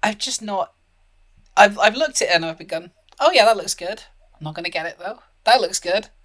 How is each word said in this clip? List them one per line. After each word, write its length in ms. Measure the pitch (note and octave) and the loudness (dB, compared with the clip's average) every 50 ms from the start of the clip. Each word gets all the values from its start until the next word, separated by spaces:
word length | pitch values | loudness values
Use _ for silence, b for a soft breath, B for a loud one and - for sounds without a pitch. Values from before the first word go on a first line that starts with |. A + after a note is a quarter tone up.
I've 160 | - G#3 G#3+ G#3 | -2 -4 -4 -4
just 240 | - C4 B3+ - | -8 -8 -8 -10
not, 340 | A3 G#3+ G3+ F#3+ - - _ _ _ _ _ _ _ _ _ _ _ _ _ _ _ _ _ - | -10 -8 -6 -6 -6 -8 _ _ _ _ _ _ _ _ _ _ _ _ _ _ _ _ _ 4
I've, 200 | G3+ G3+ G3+ G#3+ | 4 4 4 2
I've 200 | - A3 G#3+ B3+ | 0 0 0 0
looked 240 | D#4+ D4+ C4 - | -4 -4 -2 -4
at 80 | - - | -2 0
it 60 | F3 | 0
and 100 | E3+ E3 | 0 0
I've 120 | E3 D#3+ E3 | -2 -10 -12
begun, 340 | E3 - - - - F3+ _ _ _ _ _ _ | -12 -12 -12 -12 -12 -14 _ _ _ _ _ _
"Oh 120 | D4 C#4+ | 0 4
yeah, 120 | B3 B3+ G#3 | 6 6 6
that 140 | A3 A3+ G3+ | 6 4 2
looks 160 | F3 F#3+ - | -2 -8 -8
good. 300 | - F3 - D#4 - - _ _ _ _ _ _ | -8 -8 -10 -10 -12 -14 _ _ _ _ _ _
I'm 120 | _ D3+ | _ -14
not 100 | D3+ D#3 | -12 -12
gonna 140 | E3 E3+ F3 | -10 -10 -8
get 160 | E3+ E3+ D#3+ | -6 -6 -8
it 120 | E3+ - _ | -8 -12 _
though. 220 | F3 F#3+ A3 - _ _ _ _ _ | -12 -12 -12 -14 _ _ _ _ _
That 160 | - A#3 B3+ | 4 4 4
looks 200 | - - - - | 4 0 -4 -6
good." 260 | - F3 F3 G#3 A3 - _ _ _ | -4 -2 -4 -4 -4 -6 _ _ _